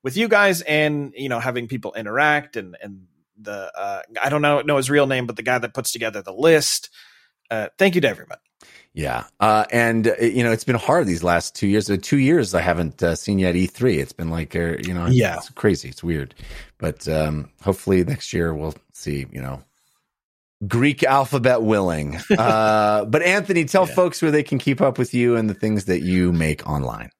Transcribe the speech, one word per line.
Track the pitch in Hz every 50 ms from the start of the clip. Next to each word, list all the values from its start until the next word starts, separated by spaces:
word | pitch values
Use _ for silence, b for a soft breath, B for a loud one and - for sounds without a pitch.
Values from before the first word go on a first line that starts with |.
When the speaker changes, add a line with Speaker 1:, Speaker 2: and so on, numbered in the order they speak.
| -
Speaker 1:
with | 131 131
you | 190 233 214
guys | 214 202 202 196 180 165
and, | - 151 151 151 151 151 151 147 143 131 -
you | 117 139 135
know, | 123 113
having | 117 131 120 123 120
people | 113 135 120 104 - -
interact | 113 110 104 110 135 147 151 147 147 147 - -
and, | 117 98 90 87 -
and | - 104 98 95 92 87 71 71 _ _ _ 104
the, | 107 104 104 101 95 - -
uh, | - 98 101 101 92 - _ 113 90
I | 98 139
don't | 143 151
know, | 147 147 147 143
know | - 147 147
his | 135 131 123
real | 143 147 143 135
name, | 135 127 123
but | 117 113
the | 104
guy | 110 123 127 127
that | 117 110 _
puts | - 117 -
together | - 117 113 110 101 104
the | 95 98
list. | 92 107 139 165 165 151 - - - - - - b b b b b b b b b b _ _
Uh, | 117 110 104 85 _
thank | - 190 196 170
you | 180
to | 139 113
everybody. | 98 - - _ - _ _ _ _ _ b b b b b b _
Speaker 2:
Yeah. | 78 76 67 60 58 - - _ _
Uh, | 101 110 107 107 - -
and, | - 120 117 117 113 113 110
uh, | 117 101 -
you | 113 117 98 127 120
know, | 117
it's | 113 107 -
been | - 123
hard | 117 - - 143 175 147 98
these | 87 82 82
last | 87 87 85 - - _
two | - -
years. | 98 101 107 104 -
Uh, | 101 92
two | - - 147 143
years | 131 135 165 170 120 92 95
I | 87
haven't, | 82 90 85 85 85 78 - -
uh, | 90 85 82
seen | - - - 101 95
you | 92 90
at | 87
E | 90 92
three. | 90 - - 120 127 95 71
It's | 69 65
been | - - 85 82
like, | 82 82 80 - -
uh, | 87 85 85 82 -
you | - 90 90
know, | 87 85
it's, | 87 127
Speaker 1:
Yeah. | 123 110 95 82 76
Speaker 2:
it's | - -
crazy. | - - - 104 90 - - -
It's | - - -
weird. | 85 82 73 69 65 - B B B B B B B B _
But, | - 80 - - - 76
um, | 78 78 78 76 76 76 69 - _ _ -
hopefully | 98 92 - - - 95 92 87
next | - 143 - - -
year | - 95 82 82 78
we'll | 76 78 80 76 - _ _
see, | _ - - 73 73 69 67 -
you | - 65
know, | 65 65 67 65 - _ _ _ _ _ _ _ _ _ _ _ _ _ _ _ _ _ _ _ 104
Greek | 98 110 117 131 147 143 -
alphabet | 160 131 135 139 135 - 143 135 117 127 123 117
willing. | 113 107 110 101 95 90 82 78 73 73 71 - -
Speaker 1:
<laughs> | - 208 170
Speaker 2:
Uh, | 113 120 110 110 110 107 107 107 107 104 107 107 107
but | 110 120 156
Anthony, | 170 180 190 208 165 - 185 170 156
tell | 135 - 190 185 -
Speaker 1:
Yeah. | -
Speaker 2:
folks | 185 180 175 - -
where | 170 156
they | 147 151
can | 147 - 143 127
keep | - 143 135 127
up | 135 135 120 -
with | 123 - -
you | 123 120 120 120
and | 117 110 107
the | 107
things | - - 110 107 104 95
that | 95 90 85
you | 78 90 92 90 90 90
make | 87 82 80 78 76 - - -
online. | 76 73 67 60 57 52 57 - _